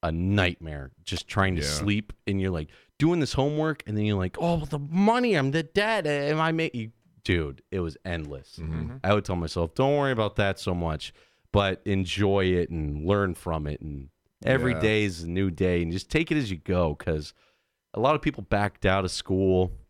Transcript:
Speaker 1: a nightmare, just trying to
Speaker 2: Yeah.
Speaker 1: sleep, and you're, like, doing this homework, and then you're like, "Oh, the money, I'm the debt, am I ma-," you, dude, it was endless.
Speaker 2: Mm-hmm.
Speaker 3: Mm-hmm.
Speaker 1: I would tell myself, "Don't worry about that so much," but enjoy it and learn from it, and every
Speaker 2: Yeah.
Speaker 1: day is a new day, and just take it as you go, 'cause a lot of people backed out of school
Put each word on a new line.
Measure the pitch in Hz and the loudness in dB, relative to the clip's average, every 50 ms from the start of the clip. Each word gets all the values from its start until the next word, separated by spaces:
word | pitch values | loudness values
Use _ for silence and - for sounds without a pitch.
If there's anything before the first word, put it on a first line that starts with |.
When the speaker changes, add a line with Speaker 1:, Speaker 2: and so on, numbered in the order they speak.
| - | -2
Speaker 1:
a | 82 | -2
nightmare, | 80 82 90 95 101 104 92 87 82 _ 82 80 76 71 69 67 - _ - | -2 0 0 2 2 4 2 2 0 _ -10 -12 -10 -10 -12 -14 -18 _ -10
just | - - - - | -8 -8 -8 -8
trying | - - 107 98 95 92 | -4 0 2 2 4 2
to | 85 73 | 0 0
Speaker 2:
Yeah. | |
Speaker 1:
sleep, | 73 73 73 101 104 104 107 107 - - _ _ | 0 -2 -2 0 0 0 0 -2 -6 -16 _ _
and | - 98 98 | -2 -2 0
you're, | 95 95 | 0 0
like, | 90 80 78 - - - _ _ _ _ | -2 -2 -4 -8 -12 -20 _ _ _ _
doing | 143 160 175 175 | 2 2 4 2
this | 143 120 - | 0 0 0
homework, | 139 131 147 147 151 156 156 151 - - | 0 0 0 0 0 -2 -2 -2 -6 -6
and | - 107 | -6 -2
then | 104 107 | 0 0
you're | 107 104 | 2 2
like, | 98 92 92 - - | 0 0 -2 -2 -2
"Oh, | 165 170 170 165 151 | -2 0 0 -2 -2
the | 143 156 147 | -4 -6 -8
money, | 143 143 165 185 202 214 226 247 247 240 196 | -6 -2 0 2 4 4 4 4 2 2 2
I'm | 156 131 135 | 2 2 0
the | 135 165 160 | 0 -2 -4
debt, | 160 _ 196 208 220 226 208 165 | 0 _ 0 0 2 0 0 0
am | 151 147 143 143 143 151 156 | 0 -2 0 0 0 0 2
I | 160 165 | 2 0
ma-," | 160 160 160 156 - | 0 0 -2 -2 -4
you, | 120 110 113 - _ _ _ _ _ _ | -6 -8 -8 -12 _ _ _ _ _ _
dude, | - 92 85 80 71 67 - _ _ | 0 2 2 2 -2 -8 -12 _ _
it | - 95 | -4 -4
was | 87 82 73 - _ | -4 -4 -6 -10 _
endless. | 92 87 82 78 73 69 67 65 - - - | -6 -6 -6 -6 -8 -10 -14 -16 -18 -14 -10
Speaker 2:
Mm-hmm. | 82 78 80 80 | -8 -6 -4 -4
Speaker 3:
Mm-hmm. | 78 80 82 - - | -6 -6 -8 -4 0
Speaker 1:
I | 92 104 | 2 2
would | 104 98 | 2 2
tell | - 95 | 0 -2
myself, | 87 82 78 - 90 85 82 - | -2 -2 -2 0 0 -2 0 2
"Don't | - 131 135 147 | 2 2 4 4
worry | 147 139 135 | 2 2 2
about | 131 110 110 101 - | 2 0 0 0 0
that | - 104 98 95 - | 0 0 0 0 -2
so | - 101 90 | -4 -4 -2
much," | 87 85 82 78 76 - - - - _ _ _ _ _ _ | -2 -2 -2 -4 -4 -8 -12 -16 -20 _ _ _ _ _ _
but | - 104 101 95 95 - _ | 2 2 2 2 0 -2 _
enjoy | 104 101 95 95 87 90 95 104 98 98 98 95 | -2 0 0 0 -2 0 2 2 4 4 4 4
it | 92 90 87 85 - | 4 2 2 0 0
and | 85 82 78 73 73 73 78 | -2 -4 -4 -4 -4 -2 0
learn | 87 101 101 101 92 85 | 2 2 2 2 0 -2
from | - - 90 82 80 76 | -4 -4 -4 -4 -2 -4
it, | 73 76 - | -4 -6 -6
and | - 78 71 69 67 67 _ _ _ _ _ _ - | -8 -10 -10 -10 -12 -14 _ _ _ _ _ _ 0
every | - 131 123 120 127 120 | 2 2 2 2 0 0
Speaker 2:
Yeah. | 113 | 2
Speaker 1:
day | - 107 107 107 107 | 2 2 4 4 2
is | 101 87 85 85 | 0 -2 -4 -6
a | 82 | -4
new | 87 95 98 95 | 0 0 0 0
day, | 85 - 95 90 87 87 | 0 2 2 2 2 2
and | 85 82 | 0 0
just | 82 95 - _ | -2 -4 -6 _
take | - 151 165 160 | 0 0 0 2
it | 160 | 0
as | 151 135 104 | -2 0 -2
you | 95 | -6
go, | 78 - - 92 90 87 80 73 | -8 -4 -2 0 2 2 0 -2
'cause | - - - 80 76 73 - - _ _ _ _ _ _ _ _ _ _ _ - | -4 -4 -4 -4 -4 -4 -10 -16 _ _ _ _ _ _ _ _ _ _ _ -6
a | 104 | -2
lot | 113 135 156 | 0 2 0
of | 147 | 2
people | - 147 139 - 98 | 0 -4 -4 -4 -4
backed | - - 101 104 101 - _ - | -2 0 0 0 -2 -4 _ 0
out | 92 92 98 95 | 2 2 2 0
of | 90 | -2
school | - - - - 95 92 95 95 92 92 92 90 - - - _ | -4 -6 -4 -2 0 2 4 4 4 4 2 2 -2 -10 -16 _